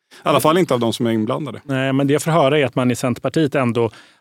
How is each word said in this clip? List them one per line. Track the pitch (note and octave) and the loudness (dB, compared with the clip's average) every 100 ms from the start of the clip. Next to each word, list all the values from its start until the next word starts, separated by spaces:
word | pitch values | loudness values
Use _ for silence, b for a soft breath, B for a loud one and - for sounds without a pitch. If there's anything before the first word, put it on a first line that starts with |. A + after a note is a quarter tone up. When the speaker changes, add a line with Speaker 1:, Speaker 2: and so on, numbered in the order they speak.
| _ B | _ B
Speaker 1:
i | |
alla | - C#3+ | 0 2
fall | D3+ E3+ | 4 2
inte | F3 | 2
av | B2+ | 0
de | A#2 | 0
som | A#2 A#2+ | 0 0
är | |
inblandade. | A2+ G#2+ C3+ C#3+ G#2 | 0 -2 -4 -8 -12
Speaker 2:
Nej, | - C3 C3+ | -6 -4 0
men | C3+ C#3 | 0 0
det | |
jag | D3 | 0
får | - | 2
höra | E3 C#3 D3+ | 2 2 2
är | B2+ | 0
att | - | 0
man | B2 | -2
i | A#2+ | 0
Centerpartiet | C3 A2+ C3 D#3+ D3+ D3 | -2 -4 -4 -2 0 0
ändå | A#2+ A2+ A2+ B B B | 0 0 -2 B B B